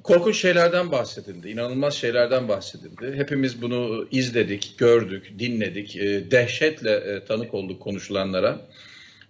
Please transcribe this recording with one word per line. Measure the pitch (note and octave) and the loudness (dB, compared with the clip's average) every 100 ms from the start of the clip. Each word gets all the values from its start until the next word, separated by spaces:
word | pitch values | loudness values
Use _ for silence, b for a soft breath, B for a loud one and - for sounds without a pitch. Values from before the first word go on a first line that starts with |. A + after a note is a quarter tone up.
Korkunç | - F3 F#3+ - | 4 6 6 2
şeylerden | F#3 F3 E3+ F3+ F3 | 4 4 4 4 0
bahsedildi, | C3 A2 A2 G2+ F2 F#2+ | -2 -2 -8 -14 -14 -12
inanılmaz | A2+ A#2+ C3 C#3+ | -6 -4 -2 -2
şeylerden | C#3+ A#2+ A#2+ A#2+ C3 A#2 | -2 0 2 4 2 0
bahsedildi. | G2 - E2+ - - B2+ C#3 | -4 -4 -16 -18 -12 -10 -6
Hepimiz | C#3+ C#3+ C3 A#2 | -2 0 -2 -2
bunu | A#2+ B2 A#2 A2 - | -4 -4 -4 -6 -4
izledik, | C3 B2+ A#2 F2+ G2+ - - | -2 0 0 0 -2 -8 2
gördük, | A#2+ A#2 F#2+ F#2+ - G2+ | 6 6 4 -8 -12 -8
dinledik, | A#2+ A2+ G2 F#2 G2+ F2+ | -4 -2 -4 -6 -10 -4
e, | G2+ G2+ F2+ | -2 -2 2
dehşetle, | B2 A#2 - D#3 D#3 A2 | 2 4 0 0 0 0
e, | G#2 G2 G2+ | 0 0 -8
tanık | - A2 A#2 | -4 -4 -4
olduk | G2+ F#2+ F#2 | -6 -8 -10
konuşulanlara. | G#2+ G2 - G2 F#2+ F#2 G#2+ - - B B B B B B | -8 -10 -4 -4 -2 2 0 0 -10 B B B B B B